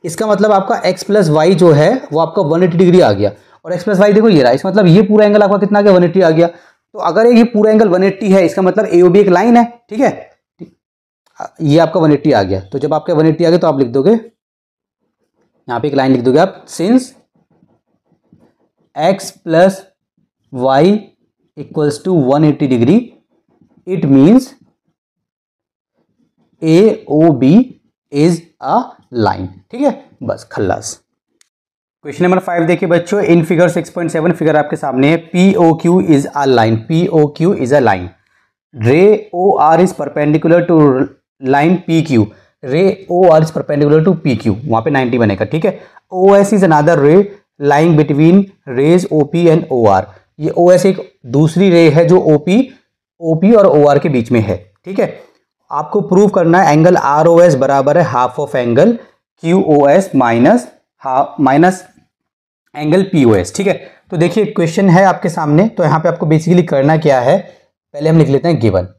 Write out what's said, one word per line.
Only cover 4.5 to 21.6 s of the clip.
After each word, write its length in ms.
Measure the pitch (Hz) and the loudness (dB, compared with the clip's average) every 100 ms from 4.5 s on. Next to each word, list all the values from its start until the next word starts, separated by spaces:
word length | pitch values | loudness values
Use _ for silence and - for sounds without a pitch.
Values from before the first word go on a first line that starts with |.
इसका 180 | 131 190 | 0 -2
मतलब 180 | 190 185 | 0 4
ये 140 | 175 | 4
पूरा 240 | 208 208 208 | 4 2 2
एंगल 180 | 208 | 2
आपका 140 | 202 196 | 2 0
कितना 220 | 202 208 | 0 0
आ 20 | |
गया? 120 | 202 | 2
वन 100 | 180 | 2
एटी 180 | 175 185 | 2 0
आ 80 | 175 | 0
गया। 180 | 160 170 | 2 0
तो 520 | - _ _ _ - | -4 _ _ _ -10
अगर 260 | 170 170 233 | -4 0 2
ये 160 | 233 233 | 4 2
पूरा 260 | 208 214 | 0 0
एंगल 180 | 220 220 | 2 2
वन 140 | 180 | 0
एटी 280 | 190 190 214 | -2 -2 0
है, 140 | 190 170 | 2 2
इसका 160 | 190 | 0
मतलब 260 | 185 185 - | -2 -2 0
एओबी 260 | 175 180 190 | 2 4 4
एक 100 | 202 | 2
लाइन 280 | 175 226 240 | 2 2 2
है, 80 | 233 - _ | 0 -6 _
ठीक 100 | 214 | -4
है। 300 | 247 - - _ _ _ - _ _ _ _ _ _ _ - _ | -4 -4 -20 _ _ _ -20 _ _ _ _ _ _ _ -18 _
ये 140 | 156 151 | 0 0
आपका 200 | 160 190 | 2 0
वन 140 | 165 | 0
एटी 180 | 143 156 | 0 0
आ 120 | 120 | 0
गया, 160 | 95 95 | -2 -6
तो 180 | 92 139 | -8 -8
जब 140 | 143 | -4
आपका 200 | 156 156 | -4 -2
वन 140 | 160 160 | 0 0
एटी 180 | 156 165 | 0 0
आ 40 | |
गया 80 | 175 | 0
तो 100 | 165 | 0
आप 120 | 139 | -2
लिख 80 | 123 | -2
दोगे, 220 | 131 147 | 0 0
यहाँ 1700 | 226 - _ _ _ _ _ _ _ _ _ _ _ _ _ - 120 | -2 -4 _ _ _ _ _ _ _ _ _ _ _ _ _ -10 -6
पे 80 | 147 | -4
एक 60 | 135 | -2
लाइन 160 | 131 | -2
लिख 100 | 127 | 0
दोगे 180 | 120 127 | 0 0
आप, 260 | 190 - - | 0 -6 -20
since 440 | - 180 254 - _ _ _ _ _ _ _ _ _ _ _ _ _ _ _ _ _ _ 147 | -8 0 0 -2 _ _ _ _ _ _ _ _ _ _ _ _ _ _ _ _ _ _ -6
x 360 | 160 196 - _ | -4 -4 -8 _
plus 460 | 170 160 190 190 - _ _ _ _ _ _ | -4 2 2 0 -18 _ _ _ _ _ _
y 300 | 131 131 135 170 208 - _ _ _ _ | -6 -2 2 2 0 -6 _ _ _ _
equals 380 | - | -20